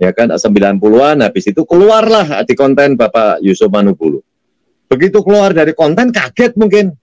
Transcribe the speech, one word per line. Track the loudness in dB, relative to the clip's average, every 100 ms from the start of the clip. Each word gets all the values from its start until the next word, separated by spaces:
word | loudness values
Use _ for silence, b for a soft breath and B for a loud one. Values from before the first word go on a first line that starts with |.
ya | -4
kan, | 0 -2
sembilan | -2 0 0 0 0
puluhan, | 2 2 2 2
habis | -2 -2 -4
itu | -4 0
keluarlah | 2 4 4 2 0 0 -4 -4
di | 0
konten | 0 2 0 0
Bapak | 0 0 0 0
Yusuf | -2 0 0
Manubulu. | 0 0 0 -4 -6 -10 _ _ _ _ _ -4
Begitu | -2 0 0
keluar | 2 2 2
dari | 0 0 0
konten, | -2 0 -2
kaget | -2 -6 -2 -2 0
mungkin, | 0 0 -2 -6